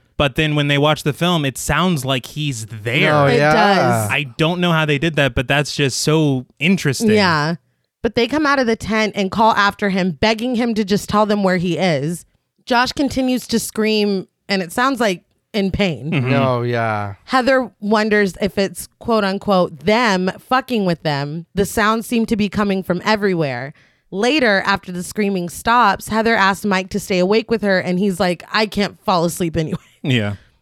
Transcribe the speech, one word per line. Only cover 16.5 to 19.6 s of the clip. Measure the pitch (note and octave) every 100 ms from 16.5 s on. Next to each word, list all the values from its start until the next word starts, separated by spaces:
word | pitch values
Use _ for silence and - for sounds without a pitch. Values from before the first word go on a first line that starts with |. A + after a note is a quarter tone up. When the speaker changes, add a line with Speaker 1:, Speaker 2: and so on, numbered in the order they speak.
| A#2+
Speaker 2:
yeah. | A#2+ A#2+ A2+ G#2+ G2+ F#2+ -
Speaker 3:
Heather | B3+ B3 C4 A3+ -
wonders | G#3 G#3+ A3 G#3 G3 -
if | G3+ G#3
it's, | F#3+ - - _
quote | - A3
unquote, | G3 F#3+ G#3+ F#3+